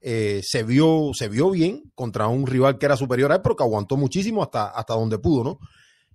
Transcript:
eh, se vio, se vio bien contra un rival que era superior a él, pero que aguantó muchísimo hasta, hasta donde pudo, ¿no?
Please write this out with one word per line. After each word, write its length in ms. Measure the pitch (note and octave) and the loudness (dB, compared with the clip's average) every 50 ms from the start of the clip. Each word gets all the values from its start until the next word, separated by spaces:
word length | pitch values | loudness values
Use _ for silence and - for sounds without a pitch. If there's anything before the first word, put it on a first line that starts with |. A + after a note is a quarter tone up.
| _ B2+ | _ -4
eh, 300 | A#2+ A2+ A2 G#2 G2+ G2+ | -2 -2 0 -2 -2 -4
se 220 | F#2+ - - C3 A2+ | -4 -4 -4 -4 -2
vio, 480 | A2 B2 C3+ D#3 D#3+ D#3+ D#3+ D#3 D3 B2+ | 2 2 4 4 4 4 2 0 -2 -4
se 140 | - - G#2+ | -6 -6 -6
vio 220 | G2+ A#2 D3 F#3+ | -2 0 0 0
bien 400 | G3 F3+ D#3+ F3 G#3+ C#4+ - - _ | 2 2 0 0 0 -6 -14 -20 _
contra 340 | - B2+ A#2+ G2 - G#2+ G#2+ | -10 -8 -6 -4 -2 0 0
un 200 | A#2+ C3 C#3 B2+ | 0 0 -2 -2
rival 300 | B2+ B2+ C3 C3+ C#3 A2+ | 0 2 4 2 2 2
que 80 | - | 2
era 100 | C#3+ C#3+ | 0 2
superior 340 | A#2 C3+ B2+ B2 B2 C3 C#3+ | 0 0 -2 0 0 2 2
a 40 | D#3 | 2
él, 60 | F#3 F#3 | 2 2
pero 140 | - A3 - | 0 0 0
que 60 | D3 | 0
aguantó 340 | A#2+ G#2+ G#2+ G2+ - C3+ C3+ | 0 0 0 -2 0 0 0
muchísimo 440 | C#3+ B2+ - F3+ G3 A3 A3+ G#3 | 0 0 0 -2 -2 -2 -2 -2
hasta, 280 | E3+ - - B2 G#2+ G2 | -2 -2 -2 -4 -4 -4
hasta 240 | - A#2+ A2 - A#2 | -4 -8 -6 -4 -2
donde 260 | A2+ A2+ A2+ A2 - | -2 0 -2 -2 -2
pudo, 240 | B2+ F3 D#3+ C3 A2+ | 0 0 2 2 0
¿no? 160 | C3+ F#3+ - - - _ _ _ _ _ _ _ _ _ | -2 -6 -8 -14 -20 _ _ _ _ _ _ _ _ _